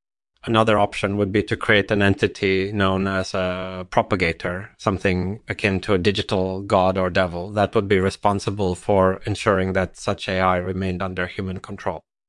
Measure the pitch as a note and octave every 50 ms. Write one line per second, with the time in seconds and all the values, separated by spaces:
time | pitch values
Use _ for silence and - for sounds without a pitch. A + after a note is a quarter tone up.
0 | _ _ _ _ _ _ _ _ - - A#2 A2 A2+ A2+ G#2+ G#2 G2+ G2+ - -
1 | - G2 G2+ G#2 G#2 F#2+ G2 G#2+ G#2 - A2+ - - - A2 G#2 G2 - A2 G#2
2 | G2+ G2 F#2+ - - G2 - - G#2 G2 F#2+ F#2+ F#2+ G2+ A2 G#2 G2 F#2+ F#2+ F#2
3 | G2 G2 F#2+ F#2+ F#2 - - G2 F#2 F#2 F2+ F#2 F#2 F#2 F#2 F#2 F#2 - - A#2+
4 | A2+ - A2 F#2 F#2 E2 E2 - - F2+ F2 F#2 G2 - _ - - A2 G2 F2
5 | - G2 F2+ F2+ F2+ F#2 G#2 - - - G2+ - - G#2 F#2+ F#2 - - G2+ F#2
6 | F2 G#2+ F#2+ G#2 G2+ - A2 F#2+ F#2 F#2+ F#2 F#2+ G2 G2+ G#2 F#2+ F#2 F#2+ F#2 F#2+
7 | F#2 F#2 F2 G2 F#2 F2 E2+ F2 F2 G2+ G#2 G#2+ G2+ F#2 - A2+ G2+ G2 G2+ F#2+
8 | F#2 G2 - - - G#2 G2+ G2+ - A2+ G2+ G2+ G2+ F#2 F2+ - - - G#2 F#2+
9 | F#2+ F#2+ F#2+ - - - G#2 - - A2 G2+ F#2+ F#2 F#2+ F#2 F#2+ F#2 F2+ - -
10 | - - G2+ - - - F#2+ F#2 F#2+ F#2 F#2 F2+ F2+ F#2 F#2 F#2 F#2+ F#2+ F2+ F2
11 | G2 F#2 F#2 F#2 F2+ F2 - - G2 F#2 F#2 F#2 - - G2+ F#2+ - G2 E2+ D#2
12 | - _ _ _ _